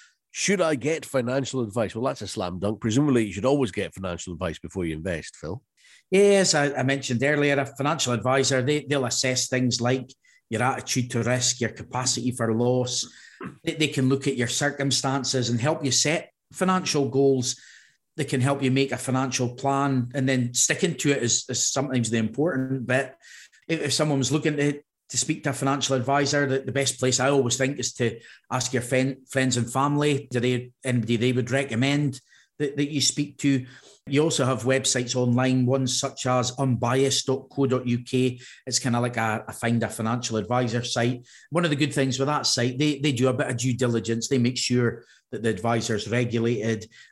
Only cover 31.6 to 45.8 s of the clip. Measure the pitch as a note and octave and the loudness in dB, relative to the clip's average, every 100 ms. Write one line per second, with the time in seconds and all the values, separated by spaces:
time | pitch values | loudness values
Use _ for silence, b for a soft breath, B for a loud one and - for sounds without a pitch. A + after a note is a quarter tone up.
31.6 | C3+ A2+ C3+ D3 D3 - b b b - | -2 0 2 2 0 -4 b b b -6
32.6 | D3 C#3+ D3 D3+ - - C#3+ - C#3+ C3+ | -4 -2 -2 0 -2 -2 -6 0 0 0
33.6 | B2 B B B - C#3+ D#3+ D#3 B2+ A#2+ | -2 B B B -2 0 2 2 0 0
34.6 | A#2 C3 - B2+ B2 B2+ B2 A#2+ C3 B2+ | 2 2 2 -2 0 0 2 2 2 2
35.6 | B2 C3+ B2+ - C3+ - B2+ B2+ A#2+ C3 | 2 2 0 -2 -4 -4 0 0 0 -2
36.6 | C3+ A2 A#2+ C3 C3+ - - C3 - - | 0 2 2 2 2 0 0 -2 -4 0
37.6 | C3+ B2+ B2 A#2+ A#2+ B2+ B2+ B2 B B | 2 2 0 -4 -2 0 0 -2 B B
38.6 | - A#2 B2+ A#2+ A#2+ A#2 A2+ A2 - - | -6 -2 0 0 0 0 0 -2 -6 -4
39.6 | A#2 A#2 G#2+ - A2 A#2+ A#2+ A2 G2 B2 | 0 0 0 -2 -2 -2 -2 -4 0 0
40.6 | B2 A#2+ B2 B2 A#2+ B2 B B B D#3+ | 0 -2 -2 0 0 0 B B B 0
41.6 | E3+ C#3+ D3+ D3 C3+ B2 C#3 D3 - - | 0 0 0 0 0 0 0 0 0 0
42.6 | B2 B2+ D3+ C#3 D3+ B2 C3 B2 C3 A#2+ | 0 0 0 2 0 2 2 2 -2 -2
43.6 | C3 A#2+ B2 A#2 A2 A#2 - C3+ A#2+ B2+ | -2 0 2 0 0 -2 0 2 2 0
44.6 | - B2 A#2+ A2+ B B - A2+ A2 F#2+ | 0 2 2 -2 B B -12 -4 -2 0
45.6 | A#2 A#2+ | 0 0